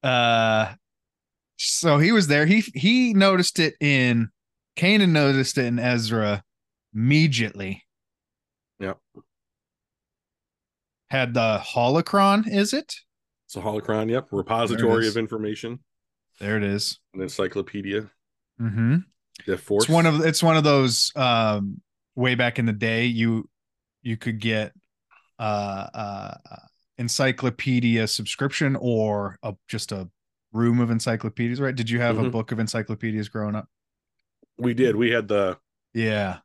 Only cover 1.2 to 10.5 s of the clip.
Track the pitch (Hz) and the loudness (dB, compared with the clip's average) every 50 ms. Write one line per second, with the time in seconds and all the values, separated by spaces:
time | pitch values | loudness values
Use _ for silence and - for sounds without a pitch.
1.2 | _ _ _ _ _ _ _ - - - - - - 165 147 143 156 185 233 220 | _ _ _ _ _ _ _ -8 -6 -4 -4 0 2 4 4 6 4 4 4 4
2.2 | 185 147 143 147 156 165 196 226 208 - - 151 135 202 240 254 254 240 220 196 | 4 4 2 2 4 4 4 2 2 -2 -6 0 2 2 4 4 2 2 4 4
3.2 | 196 196 190 180 180 - - - 170 151 - _ 151 143 143 131 127 123 120 117 | 4 4 4 2 0 0 0 0 0 0 0 _ 0 2 4 4 4 4 4 2
4.2 | 113 107 _ _ _ _ _ _ _ _ _ - 175 180 208 214 202 180 160 151 | 0 -2 _ _ _ _ _ _ _ _ _ -2 2 4 4 4 4 4 4 4
5.2 | 147 139 139 135 131 - - 139 127 120 120 120 117 123 123 117 113 107 117 113 | 4 4 4 2 0 0 0 -2 0 0 0 0 0 0 0 0 0 -2 -2 0
6.2 | 107 104 104 98 - _ _ _ _ _ _ _ _ _ - 110 113 127 143 156 | 0 0 -2 -4 -6 _ _ _ _ _ _ _ _ _ -6 -2 2 4 4 4
7.2 | 160 160 131 117 113 104 - 101 98 95 98 - _ _ _ _ _ _ _ _ | 4 4 2 0 -4 -4 -6 -8 -8 -8 -8 -10 _ _ _ _ _ _ _ _
8.2 | _ _ _ _ _ _ _ _ _ _ _ _ 98 95 95 _ _ _ _ - | _ _ _ _ _ _ _ _ _ _ _ _ -8 -8 -8 _ _ _ _ -20
9.2 | _ _ _ _ _ _ _ _ _ _ _ _ _ _ _ _ _ _ _ _ | _ _ _ _ _ _ _ _ _ _ _ _ _ _ _ _ _ _ _ _
10.2 | _ _ _ _ _ _ | _ _ _ _ _ _